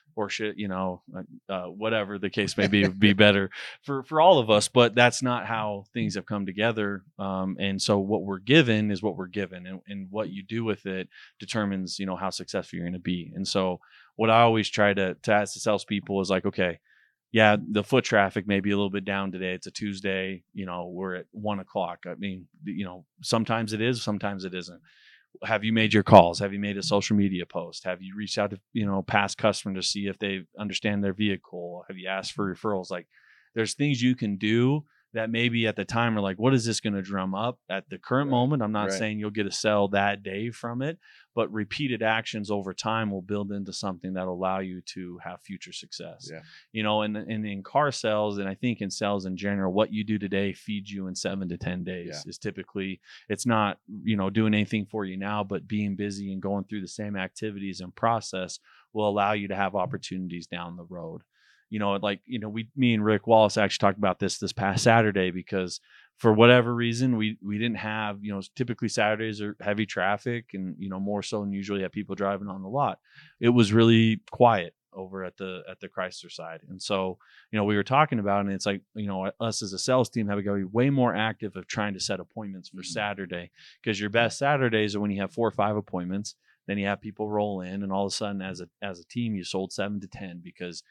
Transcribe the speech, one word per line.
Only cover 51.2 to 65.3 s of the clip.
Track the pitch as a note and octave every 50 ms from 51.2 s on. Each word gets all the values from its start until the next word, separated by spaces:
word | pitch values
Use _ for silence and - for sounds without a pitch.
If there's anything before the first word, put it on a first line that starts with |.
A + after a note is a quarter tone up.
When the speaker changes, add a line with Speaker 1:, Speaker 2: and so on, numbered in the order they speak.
| - F#2 G2 G2 F#2+ F2
Speaker 1:
to | F2
ten | E2+ - F2 F2+ F#2 F2
days | F#2 F#2 F2 F2 E2+ D2+ D2 -
Speaker 2:
Yeah. | -
Speaker 1:
is | F2
typically, | - - G#2+ F#2 F#2+ F2+ - - G2+ F#2+ F#2+ F#2 - _ - - - _ -
it's | G#2 - -
not, | B2 A2+ A2 G#2 G2+ - _ _ - G#2+ G2 -
you | A2 G#2+
know, | G2+ F#2+ G2
doing | G2 A2 A2 G#2+ G#2+
anything | G#2+ G2+ - A2+ G#2+ G2
for | - - G#2+ G2
you | F#2+ F#2
now, | F#2+ G2 G2+ G#2 G#2 G2+
but | G2 G2+ F2 - -
being | G#2+ G#2 G#2 G2+ G2
busy | F#2+ G2+ G#2 G2 G2+ G2+ G2 F#2+
and | F#2+
going | F2+ G2 G2+ G2+ F#2
through | - G#2+ G#2
the | F#2
same | F2 - - G#2 G#2 G2+
activities | F#2+ F#2+ F#2 _ - A2 G#2+ G2+ G2 G2 G2 F2+ F#2
and | F#2 F2+ -
process | - - A#2 A#2 A2 - - - F#2+ F#2 E2 - - _ _ - - _ _
will | - G#2+ G#2+
allow | G#2 G2+ G#2 G2 G2+
you | G#2+ G#2 G2+
to | G2 F#2+
have | F#2+ G2 F#2 G2
opportunities | G2 F2+ F2+ - F#2 - - F#2+ F#2 F#2 F2 E2+ F2 E2
down | - - F2 F2 E2+ F2
the | F2 E2+
road, | F2 F#2 F2 E2 E2 E2 - _ _ _ _ _ _ _ _ _ -
you | G#2 G#2+
know, | G#2 G2+ G2
like, | G2+ G#2 G2+ G2+ - _
you | - B2+ A2+
know, | G#2+ G#2+
we, | G#2 A2+ A2 - -
me | C#3 B2+ A#2+ A#2
and | G#2+ G#2
Rick | A2 G#2+ G2 -
Wallace | A2+ A2+ A2+ G#2+ G2+ -
actually | A2 G#2 F#2 - - G#2+
talked | G2 F#2+
about | G#2+ G#2 F#2+ F2+ -
this | G2+ F#2 -
this | - G2+ F#2 -
past | - G2 G2 F#2+ - -
Saturday | A#2+ A2+ A#2 A2 G#2+ G2 G2 F#2 F#2